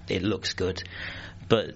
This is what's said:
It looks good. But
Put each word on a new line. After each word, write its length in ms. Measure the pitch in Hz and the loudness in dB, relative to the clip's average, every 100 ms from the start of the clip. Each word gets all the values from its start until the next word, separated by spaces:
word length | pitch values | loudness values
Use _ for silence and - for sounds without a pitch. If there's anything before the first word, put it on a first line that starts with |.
| - | 0
It 140 | 98 | 4
looks 320 | 95 95 - | 4 4 0
good. 280 | - 92 90 - - - - - - - | 2 2 2 -4 -6 -6 -6 -10 -10 -6
But 260 | 113 76 | -6 -4